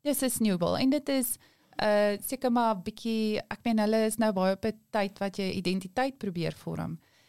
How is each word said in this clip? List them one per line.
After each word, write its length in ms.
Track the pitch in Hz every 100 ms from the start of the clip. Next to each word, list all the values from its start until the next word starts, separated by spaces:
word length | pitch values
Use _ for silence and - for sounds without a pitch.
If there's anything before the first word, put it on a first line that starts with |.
Dis 180 | 294 269
'n 80 | 254
sneeubal 460 | - 220 180 170 185
en 120 | 262
dit 180 | 294 285
is, 280 | 269 233 - _ _ _ -
uh, 340 | 214 208 208 202
seker 320 | - 254 247
maar 240 | 240 226 202
bietjie, 580 | 220 220 226 220 214 214 -
ek 160 | 214
meen, 140 | 240 220
hulle 260 | 208 220 220
is 100 | 214
nou 140 | 220
baie 200 | 190 185
op 100 | 190
'n 140 | 220 214 _
tyd 280 | 214 196 -
wat 180 | 196 202
jy 140 | 190
identiteit 640 | 190 180 190 185 247 269 269
probeer 340 | 202 170 160
vorm. 460 | 160 165 160 165 165 _ _